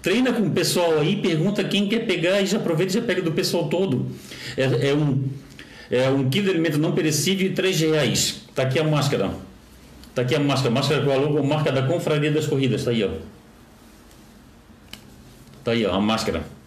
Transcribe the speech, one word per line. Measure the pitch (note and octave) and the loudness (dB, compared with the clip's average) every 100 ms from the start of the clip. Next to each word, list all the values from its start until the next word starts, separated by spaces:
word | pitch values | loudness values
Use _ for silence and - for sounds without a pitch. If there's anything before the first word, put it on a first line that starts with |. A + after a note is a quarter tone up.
treina | F3 G#3+ B3+ | 0 2 2
com | A#3+ | 0
o | F3+ | 0
pessoal | F#3 D#3 - E3+ D#3 | 0 0 2 2 2
aí, | D3+ G#3 | 2 0
pergunta | G3 D#3+ F3+ G3+ F#3 | 0 0 0 0 0
quem | G3 G3+ | 0 0
quer | G#3+ - | 0 0
pegar | F3 E3 G3+ | 0 2 2
e | G3 | 2
já | G#3 | 0
aproveita | E3+ D#3+ F#3 | 0 0 0
e | G3 | 0
já | |
pega | A3 F#3 | 0 -2
do | E3 | -2
pessoal | D3+ E3 F3+ D3+ | -2 -2 -2 -2
todo. | F3 F#3+ B2+ C3 - - - - - | -2 0 -2 -4 -10 -16 -14 -12 -2
É, | C3 B2 C#3 | 0 2 2
é | |
um, | D3 D3+ C3 C3 - - - - - - | 2 2 0 -2 -8 -16 -20 -20 -20 -4
é | B2 C3 | 0 2
um | C#3 C3 | 2 2
quilo | D#3+ G3 | 0 0
de | |
alimento | E3+ E3 D3 | 0 0 0
não | D#3+ | 0
perecível | F#3+ D#3+ D3+ F3+ F#3+ F#3+ | 0 0 0 0 0 0
e | |
três | D3 F#3 D#3 | 0 0 2
reais. | D#3+ D#3 B2+ G2 - - - - | 2 2 2 0 -2 -4 -8 -4
Tá | |
aqui | C3 D#3+ | 0 0
a | D#3 | 2
máscara. | D3+ B2+ A2 F#2+ - - - - - - - - - | 2 0 0 -2 -4 -12 -20 -20 -20 -20 -20 -8 -4
Tá | |
aqui | B2+ | 0
a | D3+ | 2
máscara. | C#3+ C3 C3 | 2 2 2
Máscara | A#2+ C#3 D3 | 0 2 0
com | C#3 | 2
a | C3+ | 2
logomarca | D3+ D3+ C#3 D3+ D3 | 2 2 2 2 2
da | C3+ | 0
Confraria | C3 E3+ - D3+ D3 | 0 0 0 0 2
das | D3+ D3 | 0 0
Corridas. | C#3 C3+ G#2 A#2+ | 0 2 0 0
Tá | |
aí, | A#2 | 0
ó. | F#2+ - - - - - - - - - - - - - - - - - - - - - - - - - | 0 -4 -12 -20 -20 -20 -20 -20 -20 -20 -20 -20 -20 -20 -20 -20 -20 -20 -20 -20 -20 -20 -20 -20 -20 -10
Tá | - | -2
aí, | A#2 G#2 | 0 0
ó, | |
a | F#2 | 0
máscara. | G#2 A2 - E2 - - | 0 0 -2 -4 -8 -18